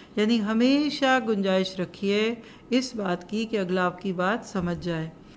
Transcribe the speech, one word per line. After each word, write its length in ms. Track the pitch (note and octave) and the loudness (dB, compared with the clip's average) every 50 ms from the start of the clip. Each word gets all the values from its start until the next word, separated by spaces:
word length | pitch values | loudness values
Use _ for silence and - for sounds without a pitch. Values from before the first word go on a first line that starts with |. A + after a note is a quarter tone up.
| - - - G#3 | -20 -8 -2 0
यानी 200 | G#3+ G#3+ A#3+ A3+ | 2 4 4 2
हमेशा 800 | G3+ G#3 A3 A3+ A#3+ C4 C#4 C#4+ D4+ C#4+ C#4+ - C4+ C4 C4 B3+ | 2 2 2 4 4 4 4 4 2 0 0 0 2 4 4 2
गुंजाइश 540 | A#3+ A3 A3 G3 G3 F#3+ F#3+ F#3+ F#3 F#3 - F#3+ | 2 0 0 0 2 2 2 2 2 0 -2 -6
रखिए 580 | F3 F3 - - G3+ G3 G3+ G#3 G#3+ A3+ A#3+ A#3 - - - - - - A#3 | -6 -6 -6 -4 -2 0 0 2 0 0 -2 -6 -10 -20 -20 -18 -6 0 0
इस 220 | C4 B3+ C4 - A3 | 0 0 0 -6 -6
बात 260 | G3+ F#3 F3+ F3 - | -4 -2 -4 -4 -4
की 200 | - G3+ A3 A3+ | -6 -4 -4 -4
कि 120 | A3 A3+ G#3 | -2 -2 -2
अगला 280 | F#3+ F3 F#3 F#3 F3+ | -2 0 0 0 0
आपकी 280 | F3+ F3+ - - G3 F3+ | 0 -2 -4 -6 -6 -2
बात 300 | F#3 F3+ F#3+ A3 A#3+ A3+ - | 0 0 0 0 -2 -4 -6
समझ 300 | - G3 F3 F3 E3+ D#3+ | -6 -4 -2 -2 -4 -4
जाए। 320 | D#3+ F3 E3+ D#3+ D#3+ E3 - - - - - | -4 -4 -4 -4 -4 -6 -10 -14 -20 -20 -18